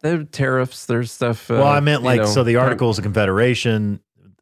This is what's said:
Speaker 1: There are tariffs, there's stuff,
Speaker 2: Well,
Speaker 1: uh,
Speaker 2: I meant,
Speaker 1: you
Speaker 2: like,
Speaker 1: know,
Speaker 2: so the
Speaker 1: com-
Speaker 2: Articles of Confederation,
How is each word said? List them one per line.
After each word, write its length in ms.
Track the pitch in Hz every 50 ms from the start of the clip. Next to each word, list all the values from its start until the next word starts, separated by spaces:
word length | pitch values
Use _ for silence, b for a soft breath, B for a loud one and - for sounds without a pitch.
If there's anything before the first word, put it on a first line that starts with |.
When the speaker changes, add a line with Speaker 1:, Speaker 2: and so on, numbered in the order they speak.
Speaker 1:
There 200 | - 156 170 160
are 20 | 147
tariffs, 600 | 151 - - 135 131 131 131 127 127 - - -
there's 260 | - 120 120 123 113
stuff, 380 | - - 127 120 113 - - -
Speaker 2:
Well, 140 | 117 113 139
Speaker 1:
uh, 80 | 143 143
Speaker 2:
I 40 | 143
meant, 200 | 147 147 147 139
Speaker 1:
you 40 | 123
Speaker 2:
like, 160 | 127 127 113
Speaker 1:
know, 40 | 107
Speaker 2:
so 160 | 107 104 135 123
the 100 | 117 117
Speaker 1:
com- 100 | 123 127
Speaker 2:
Articles 340 | 131 120 98 127 117 107 107
of 40 | 95
Confederation, 960 | 104 95 110 104 95 95 104 120 127 120 - - 120 110 107 107 104 101 - _ _ _ _ _ 98 _ _